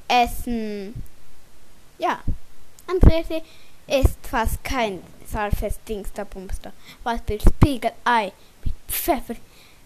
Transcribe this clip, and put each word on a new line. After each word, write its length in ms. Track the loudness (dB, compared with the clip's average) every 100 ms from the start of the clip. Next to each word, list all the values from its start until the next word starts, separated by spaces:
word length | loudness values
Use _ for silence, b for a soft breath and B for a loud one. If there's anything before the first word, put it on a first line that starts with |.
| 0
essen. 920 | 2 2 0 -2 -4 -4 -6 -8 -8 -10 -8 -6 -8 -10 -12 -12 -14 -18 -6
Ja, 220 | -4 -2 -2 -2 -4 -8 -8 -10 -4
ein 120 | 8 8
Hirsi 320 | 8 4 -6 b b b b -2
isst 300 | 2 2 0 -4
fast 340 | -2 0 -2
kein 380 | -2 0 -2 -4 -12 -16 -8
scharfes 480 | -4 0 0 0 -4 -6
Dings, 220 | -6 -6
da 120 | -6
Bums, 340 | -8 -10 -8 -8
da. 100 | -8 B B B
Was 180 | -4 -4
für 140 | -4 6
Spiegelei 920 | 8 8 6 4 -4 -2 2 2 0 B B B
mit 100 | B -2 -4
Pfeffer. 480 | -2 0 0 -2 -10 b b b b